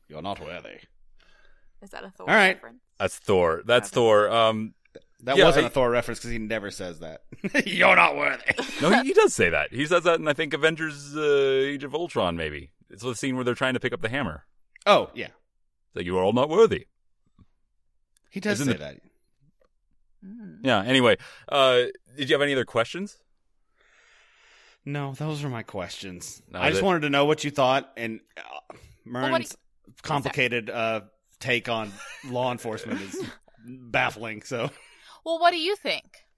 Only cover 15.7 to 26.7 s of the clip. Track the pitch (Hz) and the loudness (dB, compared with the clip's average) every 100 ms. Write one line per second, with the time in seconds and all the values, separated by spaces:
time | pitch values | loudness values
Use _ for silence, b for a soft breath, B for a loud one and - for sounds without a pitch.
15.7 | _ _ - 90 92 95 120 147 175 226 | _ _ -8 -2 2 2 2 2 4 4
16.7 | - - _ _ _ _ _ _ _ _ | 4 -8 _ _ _ _ _ _ _ _
17.7 | _ _ _ _ _ _ 196 208 202 139 | _ _ _ _ _ _ -8 -4 0 0
18.7 | - 73 69 _ _ _ _ _ _ _ | -2 -6 -14 _ _ _ _ _ _ _
19.7 | _ _ _ _ _ 190 233 202 - 127 | _ _ _ _ _ -20 -18 -18 -6 2
20.7 | 107 104 131 120 95 B B - 143 135 | 2 4 4 6 4 B B -2 4 6
21.7 | 123 127 - _ 131 135 147 143 135 113 | 6 2 -6 _ -8 0 2 2 0 0
22.7 | 117 117 175 202 - _ _ _ _ _ | -2 -2 -4 -10 -14 _ _ _ _ _
23.7 | _ b b b b b b b b b | _ b b b b b b b b b
24.7 | b 143 143 139 131 151 151 147 117 110 | b -10 -8 -8 -6 -6 -4 -6 -8 -8
25.7 | 101 87 - 95 90 - - _ 98 135 | -8 -8 -10 -12 -12 -14 -18 _ -2 0